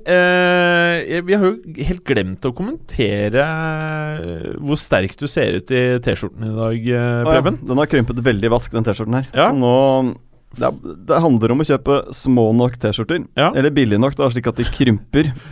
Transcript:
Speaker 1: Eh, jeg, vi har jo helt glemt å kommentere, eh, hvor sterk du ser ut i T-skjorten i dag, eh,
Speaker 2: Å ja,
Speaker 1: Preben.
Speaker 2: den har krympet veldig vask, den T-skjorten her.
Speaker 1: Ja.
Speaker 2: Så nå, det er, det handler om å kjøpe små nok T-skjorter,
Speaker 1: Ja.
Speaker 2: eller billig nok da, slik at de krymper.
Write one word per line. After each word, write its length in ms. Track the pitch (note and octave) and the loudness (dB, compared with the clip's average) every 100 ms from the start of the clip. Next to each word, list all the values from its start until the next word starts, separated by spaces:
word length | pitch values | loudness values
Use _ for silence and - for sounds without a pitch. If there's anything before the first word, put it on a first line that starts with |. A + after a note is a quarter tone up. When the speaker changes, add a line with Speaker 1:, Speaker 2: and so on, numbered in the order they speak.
| - | 0
Speaker 1:
Eh, 960 | F3+ F3+ F3+ F3+ F3+ F3 F3 E3+ E3+ - | 2 4 4 2 2 2 2 2 0 -2
jeg, 180 | E3 F3 | -4 0
vi 80 | |
har 100 | G3+ | 2
jo 400 | F#3+ A3 - D#3 | 2 0 -6 -6
helt 180 | C3+ F3 | -4 -4
glemt 360 | - B2 F#2 F#2+ | -2 0 -2 -4
å 140 | C3+ A#2+ | -6 -4
kommentere, 880 | G3 C4+ - - A2 G2+ G#2 A#2 | -6 -8 -8 -2 -2 0 0 0
eh, 1120 | D3 D#3+ D#3+ D#3 D#3 D#3 D3+ D3+ E2+ E2+ - G1+ | 0 -2 -6 -6 -6 -6 -6 -8 -8 -8 -8 -8
hvor 220 | C#3+ D3+ | -4 -4
sterk 340 | - G#2 F#2+ - | 0 0 0 -4
du 80 | C#3+ | -6
ser 300 | - G#2+ F#2 | -2 0 -2
ut 100 | - | -2
i 280 | B2+ B2 B2 | 0 0 0
T-skjorten 480 | A#2+ G2 G2 - A2 | -2 -4 -4 -8 -8
i 80 | A2 | -4
dag, 320 | A2+ A2+ A#2 | -2 -2 -2
eh, 360 | A#2+ A#2+ A#2+ | 0 0 0
Speaker 2:
Å 100 | A#2+ | 2
ja, 80 | D#3+ | 2
Speaker 1:
Preben. 160 | D#3 E3+ - | 2 -2 -2
Speaker 2:
den 100 | B2+ | 0
har 80 | D3 | 2
krympet 300 | D3+ A#2 B2 | 2 0 0
veldig 240 | B2 G#2 A2+ | 0 2 2
vask, 200 | A#2+ - | 0 0
den 120 | A#2 | -4
T-skjorten 300 | A2 G2+ A2 B2 | -2 -2 -2 -4
her. 60 | C3 | -2
Speaker 1:
Ja. 160 | B2+ F3 | 0 2
Speaker 2:
Så 80 | C#3+ | 2
nå, 580 | A#2+ B2+ C3+ C3 B2+ - - _ _ | 2 4 4 2 0 -4 -14 _ _
det 100 | - | -4
er, 80 | - - - D#2+ | -4 -4 -10 -8
det 160 | G2+ D#3+ | 0 2
handler 300 | E3 A#2+ A2 | 4 4 4
om 60 | B2+ | 2
å 80 | D#3 | 2
kjøpe 300 | C#3 D3 C#3 - | 0 2 0 -2
små 400 | - C3+ B2 A2 A2+ | -6 0 4 4 2
nok 220 | B2 B2 | 0 0
T-skjorter, 460 | G#2+ G#2 A2 E3+ - - | -4 -2 -2 -4 -4 0
Speaker 1:
Ja. 140 | D#3 | 2
Speaker 2:
eller 160 | C#3+ C#3 | 4 2
billig 300 | C#3 A#2+ G#2 | 2 2 2
nok 160 | C3 C#3 | 2 0
da, 140 | C#3 | -2
slik 160 | A#2+ A#2 | -2 -4
at 80 | A#2 | -2
de 80 | |
krymper. 640 | A#2 - B2+ G#2+ - C#3 D#3 C3 - | -2 0 2 2 0 0 0 -2 -12